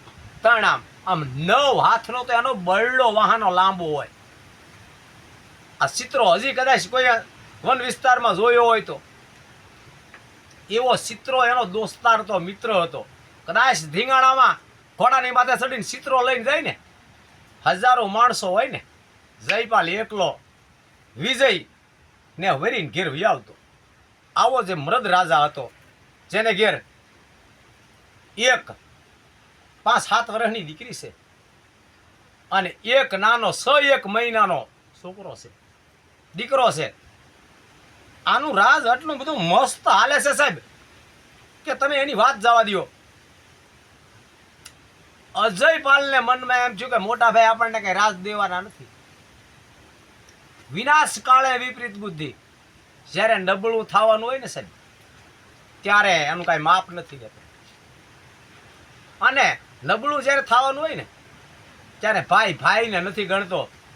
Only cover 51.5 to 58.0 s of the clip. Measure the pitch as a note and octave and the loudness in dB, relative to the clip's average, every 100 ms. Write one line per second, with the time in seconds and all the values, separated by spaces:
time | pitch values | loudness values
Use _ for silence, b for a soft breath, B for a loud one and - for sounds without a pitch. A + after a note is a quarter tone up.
51.5 | B3 B3+ B3+ A#3+ G3+ G3+ D#3+ D3+ - _ | -2 -6 -10 -12 -12 -12 -10 -12 -14 _
52.5 | _ _ _ _ _ - E3+ A3 G#3 F#3 | _ _ _ _ _ -12 -2 0 0 0
53.5 | G3 A3 A3+ G#3+ G3 A3 A3 A#3 C4 A3 | -2 -2 -4 -2 2 2 2 0 -8 -10
54.5 | D3+ G2 - _ _ _ - - _ _ | -14 -16 -20 _ _ _ -20 -20 _ _
55.5 | _ _ _ G3+ G#3 G3+ E3+ D3 E3+ E3+ | _ _ _ 0 2 4 2 0 -4 -2
56.5 | D#3+ D#3 F#3 - F3 - C#3 A2 - - | -2 2 0 0 -10 -16 -18 -20 -20 -20
57.5 | _ _ _ _ - | _ _ _ _ -20